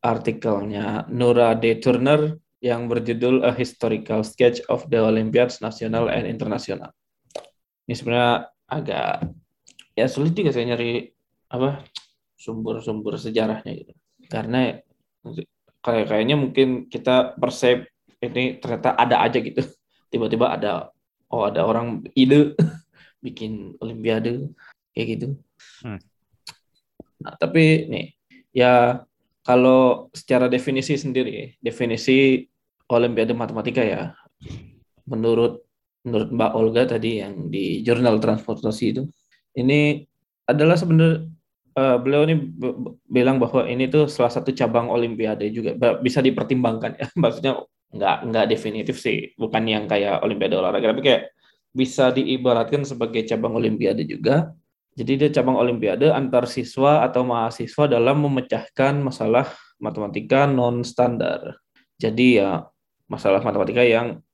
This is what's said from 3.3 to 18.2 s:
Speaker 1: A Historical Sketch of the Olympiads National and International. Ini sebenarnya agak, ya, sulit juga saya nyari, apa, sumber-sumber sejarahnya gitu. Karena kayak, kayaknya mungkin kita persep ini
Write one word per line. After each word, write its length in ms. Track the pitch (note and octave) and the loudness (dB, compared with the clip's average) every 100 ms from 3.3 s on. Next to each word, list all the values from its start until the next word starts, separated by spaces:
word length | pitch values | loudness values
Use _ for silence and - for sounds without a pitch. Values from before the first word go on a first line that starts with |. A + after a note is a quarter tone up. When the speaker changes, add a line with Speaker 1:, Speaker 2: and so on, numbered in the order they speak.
| B2+ B2 | 2 2
Speaker 1:
A 80 | |
Historical 720 | A#2+ B2+ - A#2 A2 G#2+ A2 G#2+ | 0 -4 -4 -4 -4 -4 -4 -4
Sketch 400 | - A#2+ A#2+ - | 2 2 2 -4
of 160 | A#2+ - | -6 -2
the 80 | A#2 | 0
Olympiads 640 | A2 A2 A2 A#2+ B2 - | 2 2 2 2 2 0
National 480 | A2 A2 A2+ A2+ A#2 | -10 -8 -6 -2 -2
and 160 | A#2 G2 | -2 -4
International. 640 | A2 A2 G#2 - F#2+ - _ _ _ _ - - _ _ _ - | -6 -6 -6 -6 -10 -12 _ _ _ _ -18 -18 _ _ _ -10
Ini 80 | |
sebenarnya 560 | A2+ B2+ A#2+ A#2+ A#2+ - _ - | -8 -2 0 2 0 -4 _ -10
agak, 640 | D#3 - - - - - - _ _ _ _ _ | -8 -6 -4 -4 -4 -6 -10 _ _ _ _ _
ya, 160 | - B2+ | -2 -2
sulit 240 | C#3 D3+ | 0 -2
juga 160 | F3 E3+ | 0 0
saya 240 | B2 A#2 | 0 -2
nyari, 400 | A#2 A#2+ A#2 - _ _ _ _ | -2 -2 -4 -6 _ _ _ _
apa, 320 | B2 C3+ C#3+ - - - _ _ | -4 -2 -4 -10 -20 -20 _ _
sumber-sumber 880 | _ - A2 A2 A2+ A#2 G#2+ G#2+ - | _ -12 -8 -6 -8 -6 -8 -6 -8
sejarahnya 480 | A#2 A2 A2 G#2+ - E2+ - | -6 -2 -2 -4 -8 -14 -16
gitu. 80 | _ _ _ - | _ _ _ -12
Karena 480 | A2+ A2 B2+ B2+ - _ _ _ _ - - - _ _ _ - | -10 -4 -2 -2 -4 _ _ _ _ -18 -14 -14 _ _ _ -2
kayak, 240 | A#2 G#2+ | 0 0
kayaknya 320 | G#2+ A#2 D3 | 0 2 0
mungkin 480 | C3 C3 C3 B2+ - | 0 2 2 0 -6
kita 480 | A#2 - B2+ B2+ - | -6 0 2 2 -2
persep 480 | B2 - B2 B2 - _ _ | -4 0 2 2 -2 _ _
ini 400 | _ | _